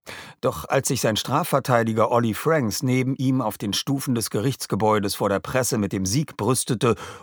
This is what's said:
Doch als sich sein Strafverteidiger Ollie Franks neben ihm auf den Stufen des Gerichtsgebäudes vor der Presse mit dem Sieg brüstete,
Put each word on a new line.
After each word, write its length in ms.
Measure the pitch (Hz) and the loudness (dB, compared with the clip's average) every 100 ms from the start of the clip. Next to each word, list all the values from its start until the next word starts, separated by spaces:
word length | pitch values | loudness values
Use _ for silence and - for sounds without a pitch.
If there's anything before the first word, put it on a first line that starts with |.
| - - - - | -18 -16 -18 -4
Doch 280 | 127 98 - | -4 -4 -2
als 200 | 139 - | 0 0
sich 120 | 135 | 0
sein 160 | 120 107 | 0 0
Strafverteidiger 960 | - 135 175 139 - 120 113 110 113 | 0 -2 2 0 4 2 4 2 4
Ollie 220 | 117 117 | 4 2
Franks 500 | 101 151 160 113 - | 0 0 2 0 -2
neben 320 | 127 127 127 135 | 0 2 0 0
ihm 260 | 127 131 | 0 2
auf 160 | 110 - | 0 -4
den 140 | 101 | -4
Stufen 420 | 98 - 135 139 | -4 -2 -2 0
des 160 | 120 - | -2 -2
Gerichtsgebäudes 840 | 113 120 123 - 101 107 107 101 - | -2 -2 -2 -4 0 4 4 0 -2
vor 120 | 104 | 0
der 120 | 98 | 0
Presse 360 | - 127 131 120 | 0 0 0 0
mit 160 | 98 | -2
dem 140 | 101 92 | -2 -2
Sieg 300 | 123 156 - | -2 -2 -2
brüstete, 580 | 104 127 - 113 123 104 - - | 0 0 0 0 2 0 -4 -16